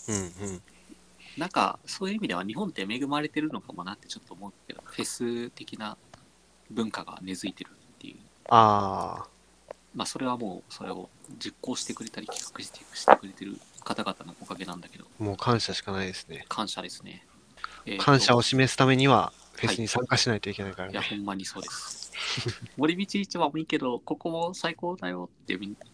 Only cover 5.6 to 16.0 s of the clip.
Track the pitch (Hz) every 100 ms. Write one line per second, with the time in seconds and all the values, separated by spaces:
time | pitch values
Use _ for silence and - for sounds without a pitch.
5.6 | - 110 107 110 - - - _ _ _
6.6 | _ 113 113 101 90 90 92 92 101 -
7.6 | - - - - - - - _ - 117
8.6 | 110 104 101 98 90 85 - _ _ _
9.6 | _ - _ - - - 131 120 110 90
10.6 | - - 90 90 92 _ - - 104 -
11.6 | - 123 - - 113 - - - - -
12.6 | - - - - - - 98 95 98 -
13.6 | - - - - 104 92 92 87 - 92
14.6 | 90 87 87 - - - 104 98 - 117
15.6 | - 87 - 95